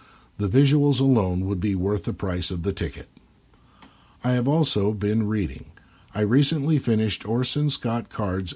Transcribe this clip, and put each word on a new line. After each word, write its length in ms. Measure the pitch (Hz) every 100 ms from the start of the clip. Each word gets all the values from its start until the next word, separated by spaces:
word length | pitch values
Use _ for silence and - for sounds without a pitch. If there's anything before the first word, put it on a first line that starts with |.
| - - _ -
The 100 | 101
visuals 520 | 123 139 147 143 127
alone 440 | 135 120 92 90
would 160 | 95 92
be 140 | 104
worth 300 | 95 95 104
the 100 | 113
price 360 | 95 95 90 87
of 120 | 90
the 100 | 92
ticket. 360 | 92 82 - - - _ _ _ _ _ - - _ - -
I 80 | 127
have 160 | 127 123
also 440 | 160 151 104 101
been 360 | 104 104 110 104
reading. 380 | 107 80 67 - - - - -
I 80 | 104
recently 560 | 104 127 139 160 143 151
finished 500 | 120 110 110 - 107
Orson 400 | 120 123 147 151
Scott 400 | - 120 117 107
Card's 460 | - 101 95 87